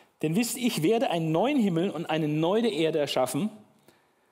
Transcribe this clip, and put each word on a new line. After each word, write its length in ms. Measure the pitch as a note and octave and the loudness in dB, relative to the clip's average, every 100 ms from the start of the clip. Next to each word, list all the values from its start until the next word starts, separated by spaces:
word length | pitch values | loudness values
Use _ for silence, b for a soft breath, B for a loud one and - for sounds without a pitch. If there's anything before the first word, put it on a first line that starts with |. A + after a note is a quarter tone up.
| B _ | B _
„Denn 160 | D#3 E3+ | -2 0
wisst, 220 | A#3 - | -2 -2
ich 240 | A#3 E3 | -2 0
werde 260 | D#3 A3 - | 0 2 0
einen 240 | E3+ D#3+ | 0 0
neuen 260 | D#3+ A#3 D4 | 0 2 2
Himmel 300 | G3+ E3 F#3+ | 2 2 0
und 160 | D#3 E3 | -2 -4
eine 180 | D#3 D3+ | -2 0
neue 400 | D3+ E3 G#3+ A#3 | 0 0 2 0
Erde 300 | D#3 D#3+ D#3 | 0 0 0
erschaffen, 500 | C#3 C3+ B2+ C#3+ G#3+ - - _ b b b b b | 0 0 0 0 -4 -6 -18 _ b b b b b